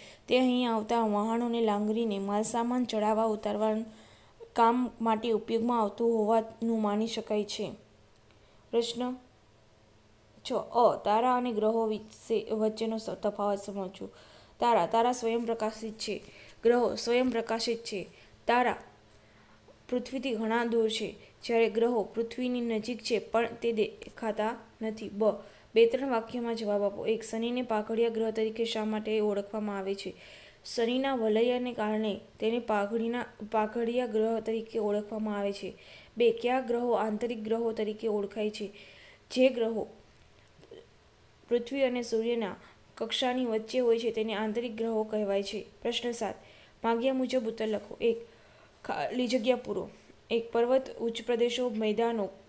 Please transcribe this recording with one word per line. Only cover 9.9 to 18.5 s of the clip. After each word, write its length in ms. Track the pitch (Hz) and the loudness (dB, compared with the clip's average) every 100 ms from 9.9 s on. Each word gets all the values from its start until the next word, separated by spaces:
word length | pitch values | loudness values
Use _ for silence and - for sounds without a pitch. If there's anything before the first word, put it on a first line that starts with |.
| - _ _ _ - - | -20 _ _ _ -12 -4
છ, 20 | |
અ, 420 | 233 - 240 220 - | -4 0 6 6 6
તારા 300 | - 214 254 | 2 4 4
અને 160 | 247 247 | 2 0
ગ્રહો 360 | 214 214 226 220 | 2 2 2 0
વિશે, 600 | 214 214 - - 226 - | -2 -8 -10 -2 -2 0
વચ્ચેનો 460 | 220 214 220 226 220 | 0 0 0 -4 -4
સ-, 120 | 202 | -6
તફાવત 500 | 185 208 208 202 202 | -4 -4 -2 -2 -2
સમજો. 500 | 202 196 190 - 190 - - - - - | -4 -6 -8 -8 -14 -16 -20 -20 -14 0
તારા, 260 | 240 226 | 4 4
તારા 260 | 226 226 240 | 4 4 4
સ્વયં 300 | 247 226 233 | 2 0 0
પ્રકાશિત 520 | 233 226 214 - 220 | -2 -2 -4 -4 -10
છે. 300 | 214 - 196 - - - - | -8 -6 -6 -8 -20 -20 0
ગ્રહો 320 | 226 240 226 | 4 6 4
સ્વયં 340 | 214 233 240 254 | 0 2 2 2
પ્રકાશિત 540 | 226 226 226 233 226 | 0 0 -2 -2 -4
છે. 240 | - 196 - - - - | -4 -8 -8 -16 -20 -6
તારા 300 | - | 2